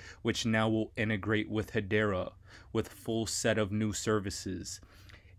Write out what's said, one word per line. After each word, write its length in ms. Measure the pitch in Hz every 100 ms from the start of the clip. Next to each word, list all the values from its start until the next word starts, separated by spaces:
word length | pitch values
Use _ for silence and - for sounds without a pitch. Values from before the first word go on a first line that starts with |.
| - -
which 240 | 117 -
now 240 | 117 110 110
will 240 | 110 107 -
integrate 520 | 110 104 98 107 -
with 240 | 107 95
Hedera 600 | 113 98 107 104 92 - - - - -
with 140 | 110 107
full 360 | - - 113
set 320 | 110 - 117 107
of 160 | 101
new 220 | 107 107
services, 840 | 98 113 107 98 - 98 92 - - - - - - -